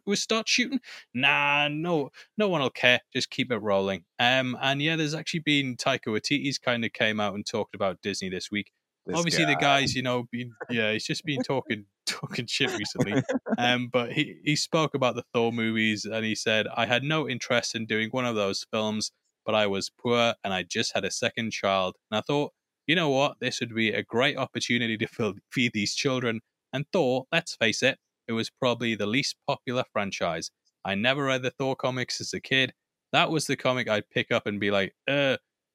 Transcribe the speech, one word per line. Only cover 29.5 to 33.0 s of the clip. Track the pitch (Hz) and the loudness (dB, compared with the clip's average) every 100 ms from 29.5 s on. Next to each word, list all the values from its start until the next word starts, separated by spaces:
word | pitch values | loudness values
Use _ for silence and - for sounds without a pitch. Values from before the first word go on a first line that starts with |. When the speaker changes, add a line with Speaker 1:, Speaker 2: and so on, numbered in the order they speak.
| 131 - 123 - | -4 -2 -2 -2
Speaker 1:
franchise. | 107 101 - 90 82 - - _ _ 95 | -4 -4 -2 -2 -2 -6 -14 _ _ -4
I | 98 | 0
never | 120 139 135 | 2 2 0
read | 131 | 0
the | 127 | -2
Thor | - 135 131 | -2 -2 -2
comics | 131 127 120 - | -2 -2 -4 -6
as | - | -6
a | 95 | -8
kid. | - 135 127 - _ _ | 0 2 2 -4 _ _